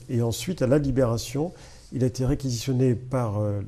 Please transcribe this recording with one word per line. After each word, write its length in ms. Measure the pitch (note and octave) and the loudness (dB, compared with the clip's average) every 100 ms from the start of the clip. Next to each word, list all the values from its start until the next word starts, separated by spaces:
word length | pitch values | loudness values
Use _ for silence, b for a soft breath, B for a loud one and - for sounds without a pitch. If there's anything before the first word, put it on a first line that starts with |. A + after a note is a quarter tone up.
| - | -4
et 140 | A#2+ | 0
ensuite 400 | A#2 A2+ - F3 | 0 -2 -4 0
à 60 | E3+ | 2
la 100 | D3+ | 4
Libération, 760 | C#3 B2+ A#2+ A#2+ - C#3 E3+ b b b b | 4 2 2 0 -2 -4 -4 b b b b
il 140 | C3 B2 | -2 0
a 20 | |
été 180 | B2+ B2+ | 0 0
réquisitionné 720 | - C3+ A#2 C3+ B2+ C3 B2 | 0 -2 -4 0 2 2 2
par, 460 | - B2+ A#2 G#2 | -2 -4 -2 0
euh, 180 | G#2 G2+ | 0 -2